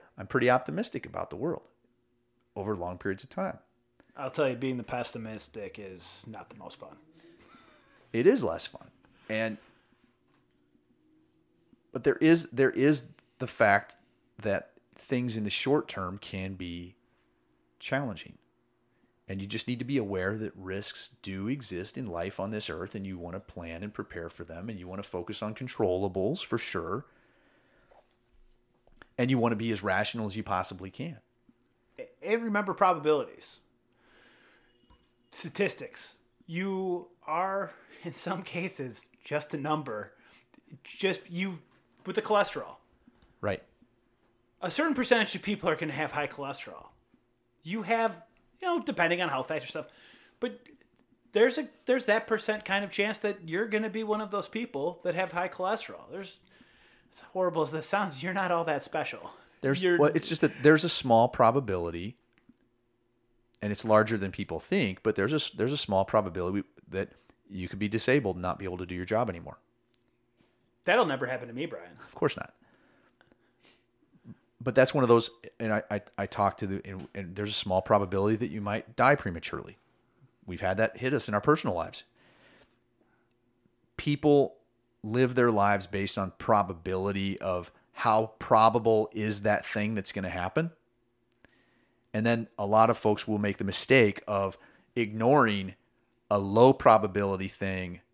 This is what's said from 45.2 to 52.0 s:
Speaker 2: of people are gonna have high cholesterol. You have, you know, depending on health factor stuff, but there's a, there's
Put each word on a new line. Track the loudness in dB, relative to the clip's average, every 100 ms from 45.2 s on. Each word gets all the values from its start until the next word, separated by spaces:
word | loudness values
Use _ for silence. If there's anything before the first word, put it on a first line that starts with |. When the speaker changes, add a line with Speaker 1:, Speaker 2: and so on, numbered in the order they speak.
| 2
Speaker 2:
of | -4
people | -4 -2 -2
are |
gonna | -2 -2
have | -4 -4
high | -4 -6
cholesterol. | -6 -10 -10 -12 -16 -20 _ _ _ _ _ _ _
You | -8 -6
have, | 0 0 0 -2 -18 _ _ -8
you | -2
know, | -2
depending | -2 0 2 2
on | 0
health | -2 -2
factor | -6 -6
stuff, | -10 -12 -18 -20 -20 _ -8
but | -8 -8 -20 -20 _ _ _ _ _
there's | 4 6 4
a, | -6 _ 0
there's | 2